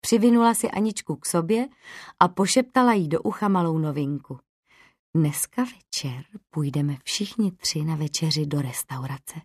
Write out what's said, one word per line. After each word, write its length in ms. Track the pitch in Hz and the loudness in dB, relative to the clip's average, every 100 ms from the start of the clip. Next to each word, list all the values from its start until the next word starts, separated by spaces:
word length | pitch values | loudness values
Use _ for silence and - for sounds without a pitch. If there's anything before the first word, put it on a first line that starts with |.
Přivinula 540 | - 226 233 233 233 | 2 4 6 6 4
si 160 | 226 - | 2 -2
Aničku 460 | - 214 208 - 151 | -2 -2 -4 -8 -8
k 100 | - | -2
sobě 420 | 170 165 226 262 _ - - - - | -2 0 0 -2 _ -20 -20 -20 2
a 80 | 180 | 2
pošeptala 640 | 180 196 - 254 262 247 | 4 2 2 4 4 6
jí 160 | 214 160 | 4 2
do 140 | 160 | -2
ucha 260 | 214 202 208 | -2 -2 0
malou 300 | 196 170 160 | 2 2 0
novinku. 600 | 156 147 139 143 _ 131 _ _ _ _ _ _ _ 165 | -2 -2 -4 -4 _ -16 _ _ _ _ _ _ _ 0
„Dneska 480 | 151 143 - - | 2 0 -8 -4
večer 600 | 247 - _ - 135 127 - 214 _ | -6 -6 _ -8 -8 -10 -14 -20 _
půjdeme 460 | 160 143 139 143 139 | -4 -2 0 -2 -4
všichni 480 | - - 202 - 202 | -6 -6 -6 -2 -2
tři 320 | 180 - 156 | -2 -6 -4
na 120 | 151 156 | -4 -2
večeři 500 | 151 - 160 156 147 | -4 -2 -2 0 -2
do 160 | 147 | -2
restaurace. 760 | 135 127 - 127 131 135 - 160 | -4 -6 -10 -10 -8 -10 -12 -16